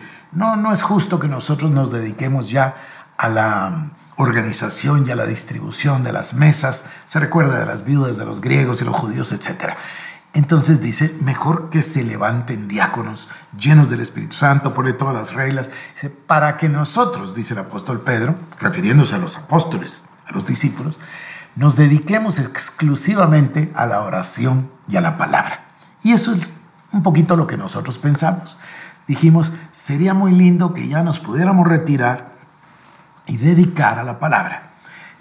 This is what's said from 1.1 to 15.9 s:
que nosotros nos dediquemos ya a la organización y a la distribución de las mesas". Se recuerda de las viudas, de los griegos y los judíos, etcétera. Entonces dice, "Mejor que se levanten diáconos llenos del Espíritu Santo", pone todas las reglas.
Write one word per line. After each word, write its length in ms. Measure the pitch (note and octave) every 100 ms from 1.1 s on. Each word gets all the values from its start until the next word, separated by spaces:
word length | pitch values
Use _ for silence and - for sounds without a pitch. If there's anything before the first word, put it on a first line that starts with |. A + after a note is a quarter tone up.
| E3+
que 100 | D3+
nosotros 420 | C3 - D3 D#3
nos 200 | C#3 B2
dediquemos 600 | A#2 A2 G#2 C3 C3+ G#2+
ya 240 | C3+ C3+ - - - - -
a 100 | A#2
la 640 | A2 A2 G#2 F#2+ E2 D2 - - -
organización 920 | B2 A#2 G#2+ - A2 - C#3+ D3 B2+
y 40 |
a 60 | A#2
la 100 | A2+
distribución 760 | A2 - A2+ D3 - D3 C3
de 80 | A#2+
las 200 | G2+ -
mesas". 540 | B2 D3+ - C3 - - -
Se 160 | - D#3
recuerda 380 | - E3 D3 A#2+
de 80 | G#2+
las 180 | G#2+
viudas, 320 | A2 C#3+ B2+ G#2+
de 80 |
los 160 | A2 -
griegos 400 | B2 C#3 B2+ A2+
y 40 | A#2
los 100 | -
judíos, 360 | A2 B2+ A#2
etcétera. 440 | - - F3+ - - - - - - _
Entonces 480 | D3+ C#3+ D#3 D3+ C#3
dice, 340 | A#2 - D#3+ D#3+
"Mejor 480 | C3+ B2+ D3 E3+ D#3+
que 120 | D#3+
se 220 | - C#3+
levanten 640 | A#2 G#2+ G#2 A#2+ A#2+ A2 G2+
diáconos 640 | G#2 - A#2+ A2 G#2 - - - G2+
llenos 320 | C#3 D3+ B2
del 100 | A#2+
Espíritu 360 | A#2 - - -
Santo", 360 | C#3+ C#3 C#3
pone 220 | A2+ C3
todas 200 | - C3+
las 200 | A#2 C#3
reglas. 360 | C3+ C3+ C3+ - - -